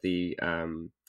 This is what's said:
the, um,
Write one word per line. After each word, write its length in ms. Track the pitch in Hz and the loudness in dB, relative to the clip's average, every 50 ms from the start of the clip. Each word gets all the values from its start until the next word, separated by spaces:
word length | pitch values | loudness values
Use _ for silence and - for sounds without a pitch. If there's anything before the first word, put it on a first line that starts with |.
| - | 0
the, 340 | 92 90 90 90 87 - - - | 2 2 2 2 0 -2 0 0
um, 480 | 85 85 85 82 82 80 80 82 85 - _ _ | 0 0 0 0 -2 -4 -6 -8 -10 -14 _ _